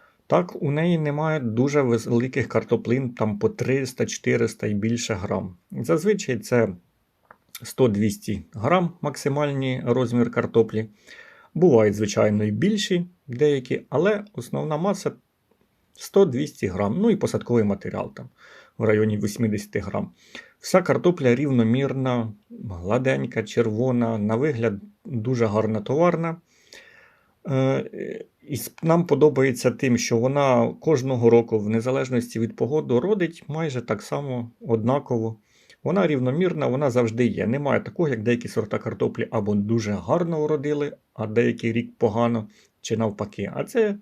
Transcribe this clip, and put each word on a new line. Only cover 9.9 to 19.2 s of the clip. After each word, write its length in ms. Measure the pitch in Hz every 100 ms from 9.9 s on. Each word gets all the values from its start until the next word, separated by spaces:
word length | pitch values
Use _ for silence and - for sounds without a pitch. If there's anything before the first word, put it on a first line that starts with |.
| 123 120 120 117
картоплі. 580 | - - 117 110 110 110 - - - - - _
Бувають, 400 | - 175 117 107
звичайно, 500 | 101 104 120 107 104
і 60 | 107
більші 560 | 107 180 214 - 180 175 _ -
деякі, 560 | 120 151 143 127 123 -
але 340 | 139 190 208 208
основна 440 | - 131 139 147 151
маса — 360 | 190 214 - - _ _ _ _ _ _ _
сто, 300 | _ - 202
двісті 420 | 190 123 151 - 104
грам. 320 | 90 101 95
Ну 100 | 226
і 60 | 117
посадковий 480 | 117 104 - 120
матеріал 500 | 104 98 - 98 -
там 140 | - - _ - - - -
в 60 |
районі 340 | 110 107 110
вісімдесяти 640 | 104